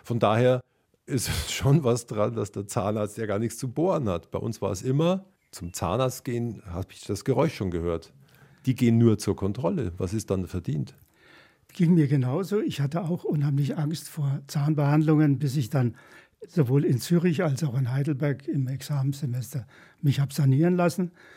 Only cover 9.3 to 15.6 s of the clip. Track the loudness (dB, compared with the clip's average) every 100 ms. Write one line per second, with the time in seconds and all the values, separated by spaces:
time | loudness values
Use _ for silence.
9.3 | -2 -2 -2 -2 -2 -4 -6 -4 -4 -2
10.3 | -4 -4 -6 -4 -4 -6 -12 _ _ _
11.3 | -20 _ _ _ 0 4 6 4 4 2
12.3 | -2 -2 0 0 -2 -2 -2 -2 -4 -2
13.3 | 0 0 0 0 -2 -4 -4 -8 -6 -4
14.3 | -4 -4 -2 0 2 4 4 4 4 4
15.3 | 2 0 -2